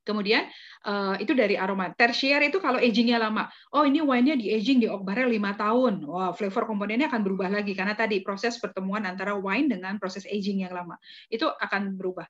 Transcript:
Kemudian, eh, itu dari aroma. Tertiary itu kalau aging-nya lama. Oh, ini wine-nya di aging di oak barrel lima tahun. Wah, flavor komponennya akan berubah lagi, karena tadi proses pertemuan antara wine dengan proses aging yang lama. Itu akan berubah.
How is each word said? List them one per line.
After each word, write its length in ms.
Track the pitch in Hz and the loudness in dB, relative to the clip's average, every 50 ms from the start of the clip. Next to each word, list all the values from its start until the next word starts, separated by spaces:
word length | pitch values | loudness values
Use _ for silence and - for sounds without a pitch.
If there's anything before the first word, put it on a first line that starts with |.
Kemudian, 480 | _ - 208 214 202 196 220 277 359 - - - - - - - _ - | _ -4 -4 -2 2 2 2 2 2 -2 -10 -18 -20 -20 -20 -12 _ -4
eh, 260 | 202 202 196 196 196 196 | -4 -2 0 -2 -2 -2
itu 160 | 208 208 320 | 0 0 2
dari 240 | 254 226 202 202 - | 4 4 4 4 0
aroma. 320 | 185 196 196 196 185 175 - | 0 -2 -2 -2 -4 -6 2
Tertiary 560 | _ 247 240 247 - - 269 285 285 294 285 | _ 2 2 2 2 2 2 4 4 4 2
itu 80 | 285 | 2
kalau 240 | 381 381 294 254 240 | 0 0 0 2 4
aging-nya 400 | 208 247 208 226 233 233 240 233 | 4 4 4 4 4 4 4 2
lama. 260 | 226 214 214 214 - - - - - _ - | 2 0 0 -2 -4 -4 -8 -20 -20 _ 2
Oh, 80 | 277 302 | 4 4
ini 160 | 285 269 311 | 4 4 4
wine-nya 340 | 320 285 254 247 247 269 320 | 4 4 4 4 4 4 4
di 140 | 262 214 190 | 2 0 0
aging 320 | 214 220 202 233 277 254 | 0 0 2 4 4 4
di 80 | 220 208 | 4 2
oak 160 | - 196 196 | 0 -4 -4
barrel 240 | 190 196 233 262 254 | -4 -2 0 2 2
lima 240 | 233 214 202 196 202 | 2 0 0 -2 -2
tahun. 540 | - 214 208 226 247 262 240 202 165 151 143 | -2 0 2 2 4 4 2 2 0 -4 -6
Wah, 240 | 165 180 185 185 175 | -4 -2 -2 -2 -2
flavor 320 | - 214 196 190 247 220 | -2 -4 -2 -2 -2 -2
komponennya 480 | - 220 202 202 202 214 233 294 294 254 | -2 -2 -4 -2 -2 0 0 0 0 0
akan 80 | 226 | 0
berubah 320 | 208 196 190 185 196 185 202 | 0 0 0 -2 -2 -2 -2
lagi, 240 | 208 208 202 190 | -2 -2 -4 -4
karena 160 | 190 185 196 208 | -2 -2 -2 -2
tadi 320 | 208 226 220 214 185 - | -2 0 0 0 0 -2
proses 320 | - 196 190 - 233 233 | -2 -6 -2 -4 -4 -4
pertemuan 480 | - - 196 - 190 190 190 190 214 208 | -4 -8 -8 -6 -6 -6 -4 -4 -4 -4
antara 320 | 185 180 190 190 202 208 | -6 -6 -6 -4 -4 -4
wine 320 | 202 190 196 190 240 294 311 | -4 -2 -2 0 0 2 0
dengan 320 | 220 180 180 190 202 214 | 0 -2 -4 -6 -6 -6
proses 240 | 196 185 190 202 190 | -6 -6 -8 -8 -10
aging 400 | - 202 208 196 202 202 196 190 | -6 -6 -4 -2 -2 -2 -2 -4
yang 80 | 180 185 | -4 -6
lama. 240 | 180 180 170 175 - _ - - - - _ | -8 -10 -10 -14 -16 _ -20 -20 -20 -12 _
Itu 240 | - 226 320 302 - | -4 -2 -2 -2 -2
akan 480 | - - 196 - 196 202 196 190 185 | -2 -6 -4 -2 -2 -2 -4 -6 -4
berubah. 240 | 185 185 180 180 160 - | -6 -6 -6 -6 -12 -14